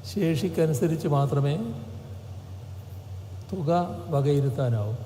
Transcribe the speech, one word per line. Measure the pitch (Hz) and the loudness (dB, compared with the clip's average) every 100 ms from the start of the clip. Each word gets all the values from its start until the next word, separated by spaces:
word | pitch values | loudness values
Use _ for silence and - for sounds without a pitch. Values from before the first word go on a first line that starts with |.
| - 202 | -4 0
ശേഷിക്കനുസരിച്ച് | 165 160 185 170 160 151 165 160 160 143 | 2 2 0 2 2 4 2 2 2 4
മാത്രമേ | 139 139 143 160 226 - - - - - - - - - - - - - - - - - - | 4 2 2 0 -2 -6 -10 -12 -12 -12 -12 -12 -12 -12 -12 -12 -12 -14 -10 -12 -10 -12 -6
തുക | 190 151 170 175 - - 143 | -2 2 2 2 -6 0 2
വകയിരുത്താനാവൂ. | 139 143 139 123 127 110 104 117 | 4 4 2 2 2 2 0 -4